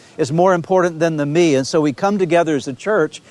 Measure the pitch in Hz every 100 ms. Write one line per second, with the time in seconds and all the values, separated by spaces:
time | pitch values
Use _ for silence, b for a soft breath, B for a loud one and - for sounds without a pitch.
0 | B B 135 160 185 175 151 185 175 160
1 | 170 156 143 165 170 135 131 165 151 127
2 | 196 202 170 170 160 143 143 127 196 214
3 | 156 - B